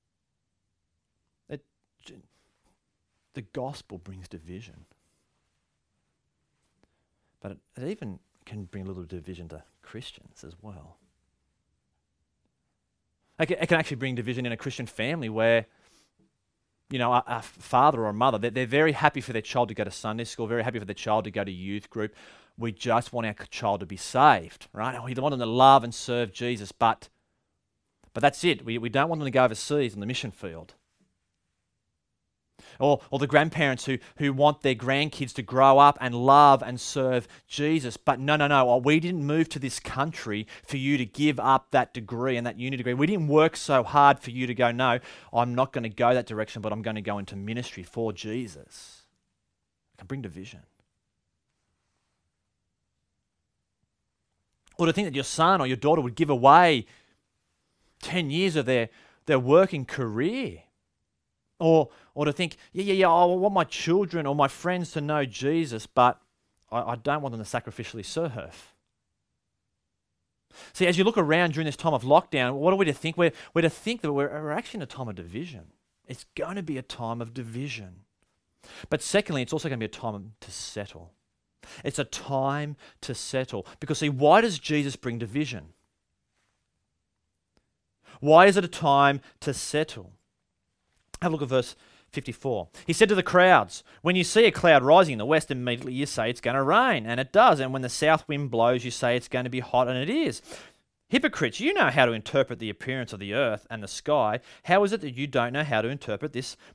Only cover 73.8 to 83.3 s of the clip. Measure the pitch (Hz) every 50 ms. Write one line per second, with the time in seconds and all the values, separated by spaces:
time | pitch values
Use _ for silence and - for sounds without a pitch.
73.8 | - 220 240 226 - 151 143 139 143 - - 151 156 147 151 220 240 - - 202
74.8 | 143 - - 139 123 110 95 90 85 85 90 120 175 170 135 92 78 73 _ _
75.8 | _ _ _ _ _ - 127 - - _ - - 147 165 196 202 170 151 143 127
76.8 | 123 - - - 117 113 117 120 117 113 117 131 120 113 113 123 143 143 127 120
77.8 | 98 92 90 98 _ _ _ _ _ _ _ _ _ _ _ _ _ - - -
78.8 | - - 151 143 - - - 208 208 - 156 131 123 - 165 151 - 147 131 113
79.8 | 110 104 - - 120 113 104 101 95 110 107 - - - - - - - - 107
80.8 | 104 - - 80 85 85 _ _ _ _ _ _ _ _ _ _ - - - -
81.8 | - - - 151 135 - - - - 135 139 135 135 135 139 147 147 147 143 -
82.8 | - - _ - - - 123 - - -